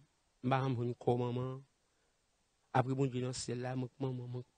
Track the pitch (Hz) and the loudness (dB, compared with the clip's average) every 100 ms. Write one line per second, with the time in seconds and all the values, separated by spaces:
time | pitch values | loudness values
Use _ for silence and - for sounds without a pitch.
0 | 135 _ _ _ 127 131 135 120 120 120 | -20 _ _ _ 0 2 2 0 0 0
1 | - 123 123 120 127 131 139 _ _ _ | 2 4 2 0 -4 -6 -14 _ _ _
2 | _ _ _ _ _ _ _ 131 123 135 | _ _ _ _ _ _ _ 2 2 2
3 | 135 123 127 127 - 120 127 131 123 - | 2 0 -4 -4 -4 -4 -4 -4 -4 -4
4 | 139 127 123 123 123 | -4 -4 -6 -8 -10